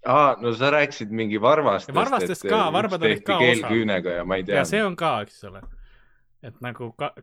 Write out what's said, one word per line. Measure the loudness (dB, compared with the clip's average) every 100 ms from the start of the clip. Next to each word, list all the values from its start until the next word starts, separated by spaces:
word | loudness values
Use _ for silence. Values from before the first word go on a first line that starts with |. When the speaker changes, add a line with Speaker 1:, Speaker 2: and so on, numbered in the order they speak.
Speaker 1:
Aa, | 2 4 4 2
no | -2
sa | 0 2
rääkisid | 2 2 -2 -8
mingi | -4 -2 2
varvastest, | 4 4 4 0 0 -2
Speaker 2:
Varvastest | 0 0 -2 -4
Speaker 1:
et, | 0
Speaker 2:
ka, | 0
Speaker 1:
äh, | 2
Speaker 2:
varbad | 0 0 0
Speaker 1:
üks | 0
Speaker 2:
olid | 0
Speaker 1:
tehti | -2
Speaker 2:
ka |
osa. | 2
Speaker 1:
keelküünega | 4 2 0 0 0 -2 -2
ja | -4
ma | -2 -2
ei | 0
tea. | 0
Speaker 2:
Ja | 0
see | 0
on | -2
ka, | -2 -2 -2
eks | -6 -14
ole. | -18 -16 -18 -18 -20 _ _ _ _ _
Et | -20 -14
nagu | -14 -10 -12
ka-, | -6 -8 -8